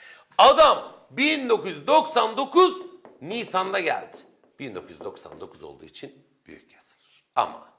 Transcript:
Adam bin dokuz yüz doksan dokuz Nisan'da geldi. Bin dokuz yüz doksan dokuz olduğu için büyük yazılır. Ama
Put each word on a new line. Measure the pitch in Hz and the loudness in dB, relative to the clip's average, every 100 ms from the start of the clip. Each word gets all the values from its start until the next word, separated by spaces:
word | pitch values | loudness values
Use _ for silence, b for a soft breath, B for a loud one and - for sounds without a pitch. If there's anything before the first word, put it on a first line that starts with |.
| B B B - | B B B 6
Adam | 233 302 294 190 - - _ | 6 8 6 4 -4 -20 _
bin | 135 294 311 247 | -4 -2 -2 -2
dokuz | 220 190 | -2 -4
yüz | 147 143 | -10 0
doksan | 302 - 240 220 220 | 2 2 -2 -2 -4
dokuz | 269 330 359 - - - - - | -2 2 2 0 -14 -20 -20 -20
Nisan'da | 147 233 208 185 190 196 | -12 -10 -6 -6 -4 -4
geldi. | 165 110 87 - - _ _ - | -2 -4 -8 -20 -20 _ _ -18
Bin | 135 92 | -14 -14
dokuz | 85 | -16
yüz | 80 | -16
doksan | 98 - - 76 | -16 -16 -20 -20
dokuz | 92 - | -20 -18
olduğu | 76 69 82 | -20 -20 -20
için | - 135 - _ _ - | -20 -20 -20 _ _ -20
büyük | 78 _ | -20 _
yazılır. | _ - _ _ _ _ 131 | _ -20 _ _ _ _ -4
Ama | 110 - - | -4 -6 -20